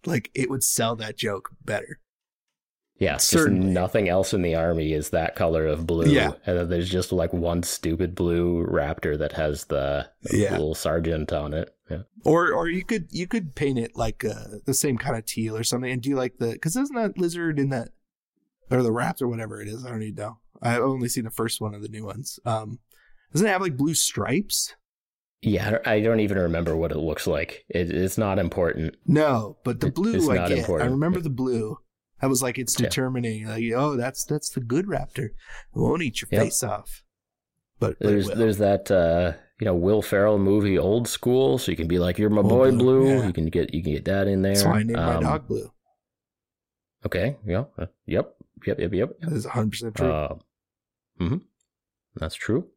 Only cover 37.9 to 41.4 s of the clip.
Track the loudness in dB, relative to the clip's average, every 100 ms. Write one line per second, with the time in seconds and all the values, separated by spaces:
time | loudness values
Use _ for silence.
37.9 | 2 2 2 2 2 2 4 4 2 4
38.9 | 4 6 4 2 -2 _ _ 0 2 4
39.9 | 2 2 4 4 4 4 4 4 2 4
40.9 | 2 0 -2 2 4